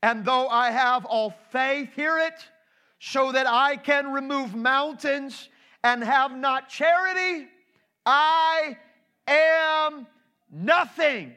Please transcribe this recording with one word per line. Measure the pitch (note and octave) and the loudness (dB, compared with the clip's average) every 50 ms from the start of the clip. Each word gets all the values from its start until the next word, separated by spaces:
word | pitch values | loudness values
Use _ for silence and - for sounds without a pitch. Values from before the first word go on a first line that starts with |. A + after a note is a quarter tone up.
| - | 2
and | A3 A#3 A3+ G3+ | 2 0 0 -2
though | A#3 C4 B3+ B3+ C4+ | 0 0 0 0 2
I | A3+ A#3+ B3+ A#3+ | 2 2 2 2
have | A3+ B3 C4 B3 B3+ B3+ F#3 | 0 0 2 2 0 0 -2
all | - A3 A3+ A3 G#3+ G#3+ - _ _ | -2 -2 -2 -2 -4 -6 -12 _ _
faith," | - B3+ C4 C4+ C#4 C#4+ C#4+ - - | -4 -2 -2 0 -2 -4 -4 -10 -8
hear | - D4 D#4 D#4+ | -4 -2 -2 0
it, | D#4+ D#4+ E4 D#4+ D#4+ - - _ _ _ _ _ _ _ _ _ _ - | 0 0 -2 -4 -10 -20 -20 _ _ _ _ _ _ _ _ _ _ -16
"so | - - C#4 C4+ C4 B3+ | -6 -2 0 0 0 2
that | C4 C4 | 0 0
I | C4 A#3 A#3+ C4+ C#4+ C#4+ | 2 2 2 2 2 0
can | C#4 C#4 - C#4+ C#4+ C#4+ C#4 C4+ | -2 0 0 0 0 0 -2 -6
remove | C#4 C4+ C4+ C#4+ C#4 C4+ A#3 F#3 | -6 -4 -4 -4 -4 -4 -4 -8
mountains | A3+ A3+ B3 C4 C4+ C#4+ D#4 D4+ - - D4 C#4 C#4+ C#4 C#4 A#3+ - - - _ _ _ _ _ _ - | -2 -2 0 2 2 0 -2 -6 -6 -4 -4 -4 -4 -4 -10 -14 -16 -20 -20 _ _ _ _ _ _ 0
and | A#3+ A#3+ A#3+ A#3 | 0 0 2 0
have | A3 C4 C#4 C4 C#4 B3+ | 0 2 2 2 0 -4
not | C4 C4 C#4 C4 C4 C4+ - | -4 -2 -2 -2 -2 -6 -10
charity, | - - C#4+ D#4+ E4+ F4 F#4 F#4+ F#4 F#4 F#4 F#4 F4+ E4 C#4 A#3+ _ _ _ _ _ _ _ _ _ _ _ | -8 -2 2 2 4 4 2 0 -2 0 -2 -2 -2 -4 -8 -14 _ _ _ _ _ _ _ _ _ _ _
I | A3 C4 C#4+ D4+ D#4 D#4+ E4 D#4+ D#4+ D#4+ D#4+ D#4 D4+ B3 - - _ _ _ _ _ _ _ _ | 2 4 4 4 4 2 2 2 2 2 0 -2 -4 -6 -14 -20 _ _ _ _ _ _ _ _
am | - C#4+ D4+ D#4 D#4+ D#4+ D#4+ D#4+ D#4 D#4 D#4 D#4 D4+ D4+ D4 B3 - _ _ _ _ _ _ _ _ | 0 2 4 4 4 4 2 2 0 0 0 -2 -2 -4 -8 -18 -20 _ _ _ _ _ _ _ _
nothing." | E3 D3+ E3+ A3+ D#4+ F4 F4+ A#3+ - - E4 D4+ C4+ A3 E3 B2+ A#2+ | -14 -8 0 2 2 2 2 -2 -4 -2 -2 -2 0 -2 -8 -12 -16